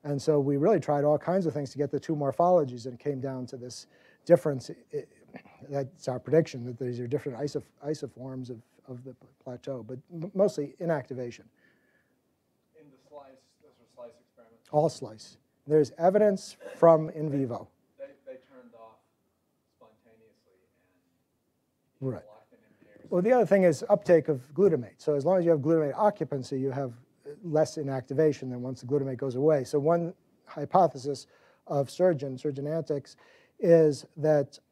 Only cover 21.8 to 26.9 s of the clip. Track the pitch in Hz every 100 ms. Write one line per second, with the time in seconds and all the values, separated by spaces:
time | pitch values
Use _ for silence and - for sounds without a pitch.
21.8 | _ _ 135 104 - - _ _ _ _
22.8 | _ - - 180 196 254 196 196 185 143
23.8 | - 202 - 170 156 139 - 143 196 151
24.8 | 113 _ - 147 143 190 170 160 139 165
25.8 | 147 143 208 202 151 143 123 135 135 131
26.8 | 135